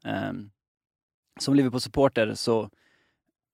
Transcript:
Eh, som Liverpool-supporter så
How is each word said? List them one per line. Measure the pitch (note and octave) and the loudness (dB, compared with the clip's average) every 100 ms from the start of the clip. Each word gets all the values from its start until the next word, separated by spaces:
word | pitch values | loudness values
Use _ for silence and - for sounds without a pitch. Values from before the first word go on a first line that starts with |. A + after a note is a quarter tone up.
Eh, | A#2 G#2 G#2 F#2+ G#2 _ _ _ _ _ _ _ _ - | -8 -6 -6 -10 -14 _ _ _ _ _ _ _ _ -8
som | - | 2
Liverpool-supporter | C#3+ C3 B2 A#2 C#3+ C#3 - A2 | 2 2 0 -4 2 2 2 -2
så | G#2+ - A2+ G#2+ _ _ _ _ _ _ _ _ | -2 0 0 -2 _ _ _ _ _ _ _ _